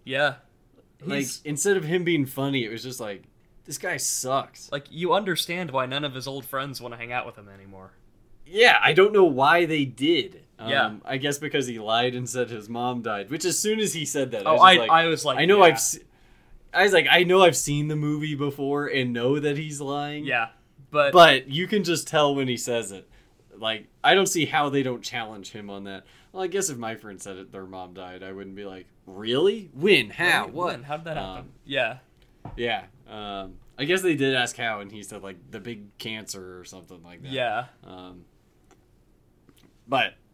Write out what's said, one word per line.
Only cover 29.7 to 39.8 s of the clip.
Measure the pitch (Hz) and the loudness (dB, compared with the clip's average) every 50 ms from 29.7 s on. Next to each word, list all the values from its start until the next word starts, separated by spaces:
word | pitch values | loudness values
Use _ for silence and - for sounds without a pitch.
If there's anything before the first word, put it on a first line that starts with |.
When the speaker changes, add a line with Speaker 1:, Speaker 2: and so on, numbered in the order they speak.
| - | -8
Speaker 2:
When? | 131 160 214 190 139 110 104 | 0 2 4 4 4 2 0
How? | - - 170 175 160 131 101 | -4 -2 0 2 2 0 0
Speaker 1:
When? | - 123 | -4 -6
Speaker 2:
What?" | 160 180 165 - | -6 -6 -6 -6
Speaker 1:
When? | 120 139 | -8 -10
How | 143 147 | -10 -10
did | 156 165 | -10 -8
that | 165 156 | -8 -8
happen? | 147 98 95 92 92 | -8 -8 -10 -12 -14
Speaker 2:
Um, | - - - _ _ | -16 -18 -20 _ _
Speaker 1:
Yeah. | - 135 131 123 113 127 131 _ _ _ _ _ _ _ _ - - - | -6 -4 -4 -4 -4 -6 -10 _ _ _ _ _ _ _ _ -20 -14 -10
Speaker 2:
yeah. | 120 117 120 110 98 90 - _ _ _ | -6 -6 -4 -4 -6 -8 -12 _ _ _
Um, | - 107 107 104 101 101 98 95 92 - - - - - | -18 -16 -14 -12 -10 -10 -10 -12 -12 -16 -20 -20 -16 -10
I | - 139 | -6 -4
guess | 151 185 190 | -2 -2 0
they | 185 180 156 | 0 0 0
did | 135 135 135 131 | 0 0 0 0
ask | 127 123 117 - | 0 -2 -2 -4
how, | - 123 113 110 101 | -6 -6 -6 -6 -8
and | 101 101 | -10 -14
he | 107 107 98 | -16 -18 -16
said, | - 107 98 95 | -16 -14 -14 -14
like, | 98 92 87 127 135 | -14 -16 -16 -18 -16
"The | - 107 | -16 -14
big | 95 120 117 104 101 101 _ | -12 -12 -14 -14 -16 -20 _
cancer," | - - 113 110 110 101 - - 98 92 92 92 90 | -14 -12 -10 -10 -10 -12 -14 -14 -14 -14 -16 -18 -20
or | 87 | -20
something | - 95 92 85 78 92 85 82 | -20 -20 -20 -20 -20 -20 -20 -20
like | 87 87 85 131 | -20 -20 -18 -14
that. | 135 | -8
Speaker 1:
Yeah. | 135 131 123 117 107 117 131 - _ _ - | -6 -4 -4 -4 -4 -6 -8 -10 _ _ -20
Speaker 2:
Um, | 92 92 92 92 90 90 90 85 _ _ _ _ _ _ _ _ _ _ _ _ _ _ _ _ _ _ _ _ _ _ _ _ _ _ _ _ _ _ _ | -20 -18 -18 -18 -18 -20 -20 -20 _ _ _ _ _ _ _ _ _ _ _ _ _ _ _ _ _ _ _ _ _ _ _ _ _ _ _ _ _ _ _